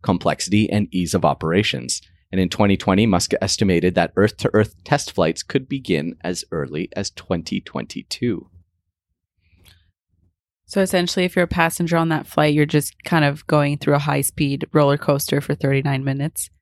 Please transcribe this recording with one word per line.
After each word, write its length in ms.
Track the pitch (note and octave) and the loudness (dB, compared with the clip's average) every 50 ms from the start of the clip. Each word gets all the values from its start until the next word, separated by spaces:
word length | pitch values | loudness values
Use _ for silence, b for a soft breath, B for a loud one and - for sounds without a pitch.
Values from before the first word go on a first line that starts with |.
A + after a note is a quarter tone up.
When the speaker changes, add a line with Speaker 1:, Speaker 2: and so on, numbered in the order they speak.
| - | 0
Speaker 1:
complexity, 640 | - F#2+ F2 - - D2+ - - F#2 F#2+ G#2 A2 - | -2 -2 0 0 -2 -2 -2 -4 0 2 2 2 2
and 180 | - G#2 G#2 - - | 0 -2 -2 -2 -2
ease 220 | F#2 F2+ D#2+ - | -4 -2 0 -2
of 100 | F#2+ D#2 | 2 2
operations. 760 | D#2 C#2 - - D#2+ E2 F#2+ G#2+ - - B1+ A#1+ B1 - - b b b b b b | 2 0 0 -2 0 0 2 0 0 -4 -6 -6 -8 -8 -10 b b b b b b
And 80 | - F#2+ | -2 -2
in 80 | F#2 F2 | -2 -2
twenty 260 | - - G#2 G2+ G2 F2+ | 0 2 2 2 2 2
twenty, 280 | - - F#2 G2 A2 | 2 2 2 4 4
Musk 280 | A2+ F#2+ F2 - - - - - | 4 2 2 2 0 -2 -2 -2
estimated 500 | G2 - - A2 G2 F2+ E2+ F2 F2+ F2 | -2 -2 0 2 2 2 4 2 2 2
that 180 | F2+ E2+ E2 - | 2 0 0 2
Earth-to-Earth 680 | - G2+ G#2+ - - - - - G#2 G#2+ - - _ _ | 2 2 2 0 -2 -4 2 2 2 2 2 -2 _ _
test 280 | - - C#3+ - - | -2 -2 -2 -2 -6
flights 320 | - - F2 D#2+ E2+ - - | -2 0 0 0 0 -4 -8
could 260 | _ - C3+ C3 _ | _ -4 -4 -2 _
begin 460 | D3 C3+ B2+ - F#2 D2+ D2 F2 - _ - | -8 -8 -2 -2 -2 -2 -2 -4 -8 _ -6
as 200 | E2+ F2+ - - _ | -6 -6 -6 -8 _
early 380 | - D#2+ C#2+ C#2 D2 D2+ F#2 - - | -6 -6 -6 -6 -6 -8 -8 -6 -6
as 160 | - G2+ - | -8 -8 -8
twenty 500 | _ - - _ F#2+ E2+ E2 - G2+ G2 | _ -14 -6 _ -4 -4 -4 -4 -6 -6
twenty-two. 880 | - - - - - - - - - _ - - - A#2+ G#2 - - _ _ - _ _ _ _ _ _ _ _ _ _ _ _ _ _ _ _ b b b b b b b b b b b _ _ _ _ _ _ _ _ _ _ _ _ _ _ | -8 -8 -10 -10 -10 -8 -10 -14 -12 _ -10 -6 -6 -6 -6 -6 -10 _ _ -20 _ _ _ _ _ _ _ _ _ _ _ _ _ _ _ _ b b b b b b b b b b b _ _ _ _ _ _ _ _ _ _ _ _ _ _
Speaker 2:
So 160 | _ - G3 | _ -2 0
essentially, 440 | F#3+ F#3 - F3+ F3 F3 - - F3+ | 0 2 2 0 0 0 0 0 0
if 100 | F3+ - | 0 2
you're 80 | F#3 F3 | 0 0
a 20 | E3+ | 0
passenger 480 | - F3+ F#3 E3 - - F3 D#3+ F3 | 2 2 2 0 2 -2 -2 0 2
on 140 | E3 E3 E3 | 2 2 2
that 160 | D#3+ D3+ - | 0 -2 -2
flight, 300 | - - - D3+ D3+ D3 | -2 0 2 2 4 4
you're 100 | D3+ D3+ | 4 2
just 300 | D3 - D3+ C#3+ - _ _ _ | 4 2 0 0 0 _ _ _
kind 200 | - - E3 D3+ | 0 2 2 2
of 220 | C#3+ C#3+ D3+ - | 2 0 -4 -4
going 320 | - D#3 D3+ C#3+ C#3+ D3 C#3+ | 0 2 2 2 2 -2 -2
through 160 | - - D3 | 0 2 2
a 60 | C#3+ | 2
high-speed 680 | C#3+ D3+ C#3+ C#3+ C3+ - - - D#3 C#3 C#3 C#3 - - - | 2 0 -2 -2 -2 -4 -2 -2 -2 -2 -2 -4 -6 0 2
roller 240 | D#3 D3 C#3+ C#3+ D3 | 2 4 4 2 0
coaster 440 | - - C#3+ C#3+ - - - C#3+ | 0 0 0 0 0 -2 -2 -2
for 120 | C#3+ - C#3+ | 0 -2 -4
thirty-nine 500 | - - C#3 C#3 C3+ C3+ D3 C#3 C3+ C3+ | -2 0 0 0 0 0 0 -2 -2 -2
minutes 460 | C#3 C3+ C#3 C#3 - - - - - _ _ | -2 -4 -2 -4 -6 -6 -8 -12 -12 _ _